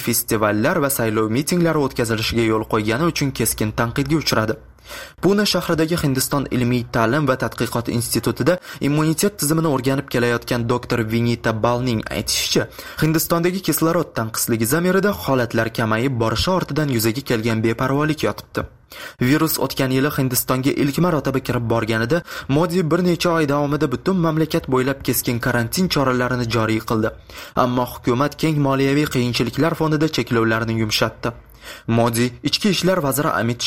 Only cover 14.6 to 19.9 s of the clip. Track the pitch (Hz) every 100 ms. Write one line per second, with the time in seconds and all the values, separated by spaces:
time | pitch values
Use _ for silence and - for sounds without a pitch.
14.6 | 110 160 180 190 156 147 - 131 117 117
15.6 | 113 - 110 110 135 120 113 113 - 185
16.6 | 151 147 147 117 113 110 - 117 113 113
17.6 | 113 113 131 139 151 147 104 - - 117
18.6 | - - _ - - - 123 151 156 -
19.6 | 131 - 131